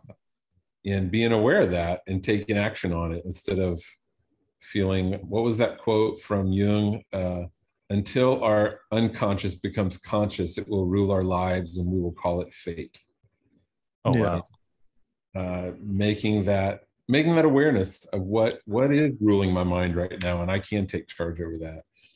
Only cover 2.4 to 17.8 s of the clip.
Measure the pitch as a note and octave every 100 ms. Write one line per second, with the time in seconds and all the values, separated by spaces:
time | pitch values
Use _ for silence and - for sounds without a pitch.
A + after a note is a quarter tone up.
2.4 | G2+ G#2 G#2 - F#2 E2+ E2+ E2 F2+ F2+
3.4 | - F#2+ F#2 E2+ - - _ _ _ _
4.4 | _ _ - G#2+ F#2+ F#2+ F#2 G2 E2+ G2+
5.4 | A#2 A2 A2+ - - A2 A2 - - G#2
6.4 | F#2+ F#2+ G2+ G#2 G#2 G#2+ - G2 F2+ F2+
7.4 | F2 _ _ _ _ G2+ G2+ C3+ B2+ B2+
8.4 | A#2 G#2+ G#2 - _ A2 A2+ - G#2 G2
9.4 | G2+ F2 G2+ G#2 G2 - - G#2+ G#2 -
10.4 | E2+ - - G#2 F#2 F#2+ G2 G2 F#2 F2+
11.4 | F#2 F#2 F2 F2+ F2+ F#2 F2 E2+ F2+ F2
12.4 | F2 - - E2+ C#2+ - _ _ _ _
13.4 | _ _ _ _ _ _ A2+ B2 G#2 F2
14.4 | - _ _ _ _ _ _ _ _ F#2+
15.4 | F#2 F2+ F2+ - G#2 G2 G#2 G#2+ A2 G#2+
16.4 | F#2+ G2+ G2 - _ _ - C3 D#3 E3
17.4 | D#3 C#3 D3+ B2